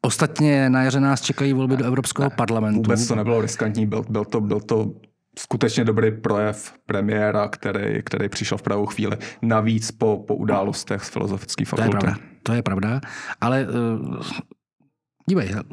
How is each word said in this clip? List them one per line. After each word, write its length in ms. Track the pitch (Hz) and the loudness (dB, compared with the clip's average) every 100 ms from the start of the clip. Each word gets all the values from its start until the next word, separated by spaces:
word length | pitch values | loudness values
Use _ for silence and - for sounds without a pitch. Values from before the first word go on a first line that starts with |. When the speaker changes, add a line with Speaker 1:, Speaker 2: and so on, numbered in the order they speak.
Speaker 1:
Ostatně 680 | - - 156 160 151 139 135 | 0 2 0 4 4 4 4
na 140 | 131 | 4
jaře 160 | 131 139 | 4 4
nás 220 | 139 139 | 4 2
čekají 320 | - 143 139 | 0 0 2
volby 240 | 131 131 131 | 2 2 2
do 80 | 127 | 2
Evropského 440 | 127 127 - 139 | 0 0 0 -2
Speaker 2:
Ne, 60 | - | 0
Speaker 1:
parlamentu. 420 | 117 113 107 107 | 0 2 2 2
Speaker 2:
vůbec 300 | 107 113 117 | 2 2 2
to 80 | 113 | 0
nebylo 260 | 107 117 | 2 2
riskantní, 440 | 110 - 110 107 107 | 0 -2 -2 0 0
byl, 160 | 107 110 | -2 -2
byl 160 | 110 104 | -4 -2
to, 160 | 117 | -2
byl 180 | 104 107 | 0 -2
to 340 | - 113 104 - - _ _ - | 0 0 0 -6 -20 _ _ -18
skutečně 440 | - - 117 123 113 | -4 0 2 2 2
dobrý 260 | 107 110 | 4 2
projev 640 | 110 110 104 107 107 - - - | 2 0 2 0 -2 -12 -18 -4
premiéra, 640 | 101 104 107 107 104 104 | 0 2 2 2 2 -2
který, 560 | - - 98 104 104 | -4 -4 -2 -2 -4
který 260 | 107 - 101 | -2 -4 -4
přišel 280 | - 104 98 | -4 -4 -2
v 40 | |
pravou 240 | - 101 104 | -2 -2 -2
chvíli. 320 | - 104 107 - - | -2 -4 -4 -8 -4
Navíc 500 | 113 110 110 110 - | 2 2 4 0 -2
po, 320 | - 113 101 - | 0 0 0 0
po 80 | 139 | -2
událostech 680 | 104 101 98 98 - 101 - | 0 0 0 -4 -6 -8 -6
z 40 | |
filozofické 560 | 107 101 98 - - 104 | -4 -4 -4 -6 -6 -2
Speaker 1:
To 100 | - | 0
je 40 | 113 | 2
Speaker 2:
fakulty. 120 | 101 95 | 2 0
Speaker 1:
pravda, 140 | 101 - - | -2 -8 -10
to 100 | - | -2
je 80 | 117 | 0
pravda, 400 | 113 98 104 127 - - - - | 0 -2 0 -2 -6 -14 -14 -4
ale, 260 | 120 131 135 | 0 0 0
eh, 760 | 120 117 113 - - - - - - _ _ _ _ _ _ - | -2 0 -2 -4 -6 -8 -10 -12 -20 _ _ _ _ _ _ 0
dívej, 200 | 185 98 104 - | 0 0 -4 -6